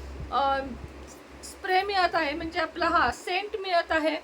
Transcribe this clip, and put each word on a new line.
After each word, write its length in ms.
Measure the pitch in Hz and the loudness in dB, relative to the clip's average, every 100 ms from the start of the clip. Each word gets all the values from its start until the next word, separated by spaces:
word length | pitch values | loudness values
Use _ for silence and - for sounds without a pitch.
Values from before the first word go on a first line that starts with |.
| - - - | -12 -10 -2
अ, 280 | 247 269 269 269 226 - - - - - - | 2 2 2 -2 -8 -14 -16 -16 -18 -20 -18
स्प्रे 380 | - - 381 370 | -16 -6 2 2
मिळत 320 | 403 392 349 | 4 2 4
आहे, 180 | 349 294 | 2 0
म्हणजे 280 | 311 330 339 | -2 -4 -2
आपला 260 | 320 330 330 | -2 0 2
हा 240 | 330 247 | 4 4
सेंट 460 | - 381 359 403 381 | 0 -2 -2 -2 -6
मिळत 360 | 381 339 349 | 2 2 2
आहे 240 | 320 302 311 | 2 2 -2